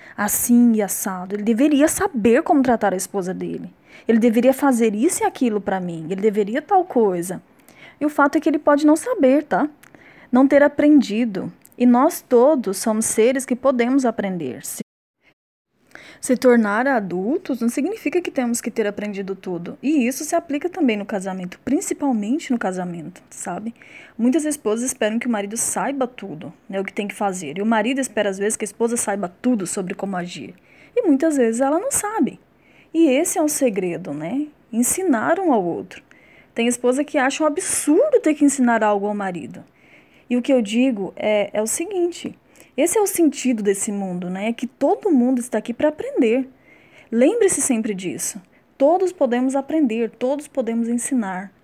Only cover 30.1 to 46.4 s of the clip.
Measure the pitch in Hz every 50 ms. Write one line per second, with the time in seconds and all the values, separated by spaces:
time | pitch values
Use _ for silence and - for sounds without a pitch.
30.1 | 196 180 175 180 180 165 110 95 - - _ _ _ _ - _ _ 494 480 349
31.1 | 277 269 330 320 294 277 240 226 226 233 269 269 302 349 440 554 - - - 415
32.1 | 440 440 277 - - - _ _ _ _ _ _ _ _ _ _ - 320 330 294
33.1 | 254 277 349 - - 392 311 302 302 - 277 247 196 202 185 180 165 156 185 156
34.1 | 143 147 156 170 233 277 302 294 - _ _ _ - 226 247 - - 359 381 359
35.1 | 254 220 226 - 330 370 381 339 254 214 180 170 156 101 - - - - - _
36.1 | _ _ _ _ _ - _ _ _ - 233 240 240 240 - 240 254 277 294 294
37.1 | - 294 254 269 269 - 311 302 302 359 - - - - - 294 302 381 571 622
38.1 | 539 415 - 311 302 - 190 185 - - 254 240 233 220 214 208 208 202 196 208
39.1 | 208 202 196 190 180 165 - - 175 175 - _ _ _ _ _ - - _ _
40.1 | _ _ _ - 240 247 240 294 269 254 220 196 208 233 254 269 240 196 190 -
41.1 | - - - 214 214 208 202 - - 208 220 220 - - 339 415 415 359 349 349
42.1 | 339 - - - 180 - _ _ _ - - _ _ - 294 349 - 453 415 392
43.1 | - - 339 285 - - - 247 254 214 202 208 196 196 - 226 202 202 196 190
44.1 | 180 180 180 180 185 190 202 226 233 - - 233 - _ 269 294 403 508 - 415
45.1 | 320 247 240 254 269 247 240 - - 214 214 - 233 - 294 302 302 - 415 523
46.1 | 571 427 262 220 226 262